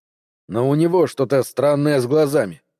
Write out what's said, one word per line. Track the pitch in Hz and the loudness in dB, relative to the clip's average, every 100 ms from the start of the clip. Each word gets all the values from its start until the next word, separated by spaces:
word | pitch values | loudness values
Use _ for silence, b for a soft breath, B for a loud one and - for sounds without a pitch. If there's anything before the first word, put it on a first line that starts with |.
| _ _ _ _ - | _ _ _ _ -10
«Но | 104 131 | -4 0
у | 147 | 0
него | 170 180 147 | 0 2 0
что-то | - 127 139 | 0 -2 0
странное | 117 - 139 143 147 143 | -2 -2 0 0 0 0
с | 123 | 0
глазами. | 151 147 143 104 80 _ _ | 0 2 0 -2 -6 _ _